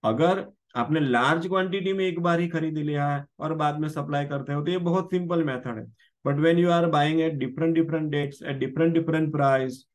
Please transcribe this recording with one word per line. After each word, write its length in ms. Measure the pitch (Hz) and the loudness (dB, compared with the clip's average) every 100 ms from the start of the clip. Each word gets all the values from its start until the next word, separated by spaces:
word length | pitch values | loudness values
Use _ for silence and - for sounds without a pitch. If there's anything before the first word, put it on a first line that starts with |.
अगर 460 | 110 113 165 190 190 _ _ 127 | 0 2 2 2 -4 _ _ -6
आपने 240 | 120 156 | 0 0
large 460 | 139 120 131 165 175 | 2 2 2 2 0
quantity 460 | 190 185 190 185 | -2 0 -2 -2
में 120 | 196 | 0
एक 160 | 185 170 | -2 0
बार 200 | 170 170 | 0 0
ही 80 | 175 | 0
खरीद 300 | 170 156 156 | -2 -4 -4
लिया 380 | 147 147 143 143 | -4 -2 -2 -4
है 100 | 143 _ | -8 _
और 160 | 156 | -6
बाद 240 | 156 147 151 | -2 -2 -2
में 100 | 151 | -4
supply 380 | 151 143 143 143 | -4 -4 -4 -4
करते 260 | 139 135 | -6 -4
हो, 120 | 143 | -4
तो 60 | 156 | -2
ये 80 | 180 | -2
बहुत 320 | 170 180 175 | 0 0 0
simple 340 | 180 175 170 | -4 0 0
method 340 | 151 127 127 110 | 0 -4 -6 -10
है। 160 | 110 _ _ _ 135 | -12 _ _ _ -2
But 120 | 143 | 2
when 180 | 160 170 | 4 4
you 100 | 175 | 4
are 200 | 170 170 | 4 4
buying 280 | 147 147 160 | 2 2 2
at 180 | 160 143 | 0 0
different 340 | 127 131 165 165 | -4 0 0 2
different 320 | 156 160 156 | 2 0 0
dates 280 | 147 143 139 - | -2 -2 -6 -8
at 140 | 135 | -4
different 380 | 135 143 165 165 | -4 2 2 2
different 340 | 160 156 156 | 0 0 0
price 440 | 151 139 135 131 127 _ | 2 2 2 0 -6 _